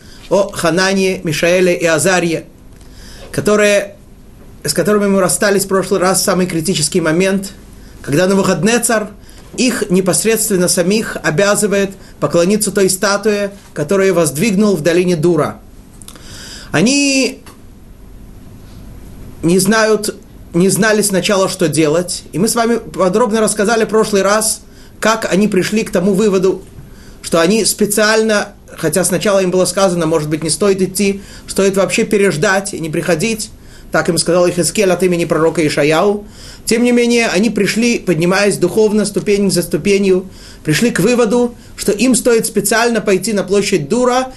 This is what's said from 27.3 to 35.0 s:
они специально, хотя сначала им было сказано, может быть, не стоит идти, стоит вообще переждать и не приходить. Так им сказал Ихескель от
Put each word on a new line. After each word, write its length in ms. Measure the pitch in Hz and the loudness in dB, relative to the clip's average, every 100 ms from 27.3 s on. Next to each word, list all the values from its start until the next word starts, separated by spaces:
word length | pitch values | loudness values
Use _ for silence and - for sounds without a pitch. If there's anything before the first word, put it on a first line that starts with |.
| 165 | 0
они 240 | 165 220 170 | 2 2 0
специально, 840 | - 208 220 214 220 220 208 - - - - | 0 0 2 2 2 2 0 -2 -10 -20 -6
хотя 260 | 160 185 | -2 0
сначала 380 | 175 175 208 196 | 0 0 0 0
им 80 | 185 | 2
было 160 | 185 180 | 0 0
сказано, 400 | 196 190 175 160 | 2 0 2 0
может 240 | 165 151 | 0 -2
быть, 140 | 156 | -4
не 80 | 165 | -4
стоит 280 | - 202 190 | 0 0 2
идти, 420 | 180 196 196 196 - - - | 0 0 -2 -2 -8 -18 -8
стоит 280 | - 196 190 | -2 0 2
вообще 280 | 185 233 | 0 0
переждать 680 | 226 208 196 147 202 196 196 - | 0 2 2 0 0 0 -2 -8
и 40 | |
не 100 | 160 | -6
приходить. 600 | 165 160 160 226 214 - - - - - | -4 -2 0 -2 -4 -8 -16 -20 -20 -4
Так 160 | 165 170 | -2 0
им 120 | 165 | 0
сказал 280 | - 175 180 | 0 2 2
Ихескель 440 | 175 147 - 185 | 0 -2 0 0
от 100 | 175 | 2